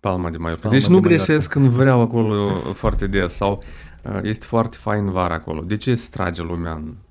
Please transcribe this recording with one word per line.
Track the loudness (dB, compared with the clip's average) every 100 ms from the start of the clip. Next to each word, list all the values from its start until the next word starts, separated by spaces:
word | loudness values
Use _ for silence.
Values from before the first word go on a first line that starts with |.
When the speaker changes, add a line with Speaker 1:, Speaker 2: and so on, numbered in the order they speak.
Speaker 1:
Palma | -2 -2 -4
de | -6
Mallorca. | -6 -4
Speaker 2:
Palma | 0 2
Speaker 1:
Deci | 6
Speaker 2:
de |
Speaker 1:
nu | 6
Speaker 2:
Mallorca. | 6 4
Speaker 1:
greșesc | 4 0 0
când | 2 4
vreau | 4 4 4
acolo | 2 2 0 0 0 -2 -4
foarte | -2 0 0 0
des | 0 -2
sau, | -2 -2 -2 -8 -18 -20 -16
uh, | -8 -6
este | -4 -6 -2
foarte | 0 0 -4
fain | -4 -2 -2
vara | -2 -2
acolo. | -4 -6 -8
De | -4 -4
ce | -2
se | -2 -2
trage | -6 -6 -4
lumea | -6 -4 -6
în | -8 -10 -14 -20